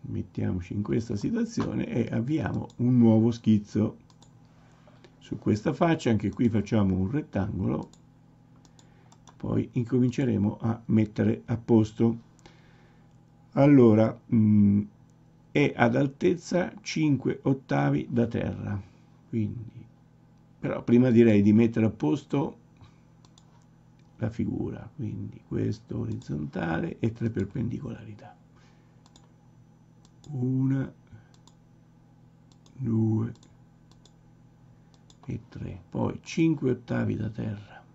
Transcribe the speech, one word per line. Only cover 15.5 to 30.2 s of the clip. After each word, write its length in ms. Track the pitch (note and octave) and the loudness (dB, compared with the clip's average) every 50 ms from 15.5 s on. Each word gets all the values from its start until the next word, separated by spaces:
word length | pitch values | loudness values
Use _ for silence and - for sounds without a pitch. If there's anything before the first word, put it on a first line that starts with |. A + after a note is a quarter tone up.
è 220 | _ C#3+ D3 - - | _ 0 0 2 2
ad 200 | - - A#2+ A#2 | 2 2 2 2
altezza 800 | C3 C#3+ C#3 C#3 _ - F3+ F3+ - - - - F3 - - - - | 0 0 -2 -4 _ 0 0 0 0 -4 -2 -2 -2 -2 -2 -8 -14
cinque 580 | - - - D#3+ D#3 D3+ C#3 B2 - - - - - | -12 -6 -2 0 2 2 2 0 0 -4 -4 -2 -2
ottavi 640 | D3+ C3+ C3+ - - C#3+ C#3 C#3+ C#3+ C#3 - - - | -2 -2 -2 -2 -4 -2 0 0 0 0 -2 -4 -2
da 180 | C3 A#2 A#2 | 0 0 0
terra, 520 | A2+ A2+ G2 - - G2 G2+ G2+ G2+ G2+ G2 - - - _ - _ _ _ _ _ | 0 -2 -4 -4 -4 -6 -6 -8 -6 -8 -8 -8 -14 -20 _ -20 _ _ _ _ _
quindi, 560 | - A2+ G#2+ G#2 G2 A#2 G#2+ - - A2+ - - - _ _ _ _ _ _ _ _ _ _ _ _ _ | -6 -4 -4 -4 -6 -10 -14 -14 -16 -20 -20 -20 -20 _ _ _ _ _ _ _ _ _ _ _ _ _
però 240 | - C#3+ - - - | -8 -6 -6 -6 0
prima 260 | - A#2+ A#2+ B2+ C3 | 4 6 6 6 6
direi 320 | A#2 A#2 A#2 A2+ G#2+ G2+ | 6 6 6 8 6 6
di 120 | G2+ G#2+ G#2 | 6 6 6
mettere 340 | A2 A#2 A2+ A2+ A2+ A2 | 6 4 4 2 0 0
a 20 | A2 | 0
posto 680 | - - - D3+ D#3 C#3+ - - - C#3 D3+ - - - _ _ _ _ - - - _ _ _ _ _ - _ _ _ _ _ _ _ _ _ _ _ _ _ _ _ - _ _ | 0 -2 -2 -2 -2 -2 -4 -4 -2 -2 -2 -4 -8 -14 _ _ _ _ -20 -20 -20 _ _ _ _ _ -20 _ _ _ _ _ _ _ _ _ _ _ _ _ _ _ -20 _ _
la 120 | - A2+ G#2+ | -8 -8 -6
figura, 600 | - - - - - - A2+ G#2 - - - G#2+ _ | -4 -4 -4 -4 -4 -6 -6 -8 -8 -12 -16 -18 _
quindi 460 | - A#2 G#2+ G#2+ G#2+ G#2 - - - - | -10 -10 -10 -8 -10 -12 -12 -14 -18 -14
questo 520 | _ - A#2 A2 A2 G#2+ - - - A2+ A#2 | _ -6 -4 -4 -4 -6 -8 -10 -12 -10 -8
orizzontale 1000 | A2+ A2 G#2+ A2+ - - C#3+ D3+ D3+ C#3+ - F3+ E3+ E3+ D#3+ - - E3+ - - | -8 -8 -8 -10 -10 -10 -8 -8 -8 -8 -8 -8 -6 -4 -4 -4 -6 -8 -6 -4
e 120 | - A2+ | -4 -4
tre 180 | A2+ - A#2 A2+ | -4 -4 -6 -6
perpendicolarità. 1040 | A2+ A2+ G2+ - - - G#2 A2 A#2+ - - A2+ A#2 A2 G#2+ A2 G#2 - - - - _ _ _ _ - _ _ _ _ _ _ _ _ _ _ _ _ _ _ _ _ _ - _ - - _ _ _ _ _ _ _ _ _ _ - | -4 -4 -6 -6 -6 -6 -6 -6 -6 -8 -10 -12 -14 -14 -16 -18 -18 -18 -20 -20 -20 _ _ _ _ -20 _ _ _ _ _ _ _ _ _ _ _ _ _ _ _ _ _ -20 _ -20 -20 _ _ _ _ _ _ _ _ _ _ -20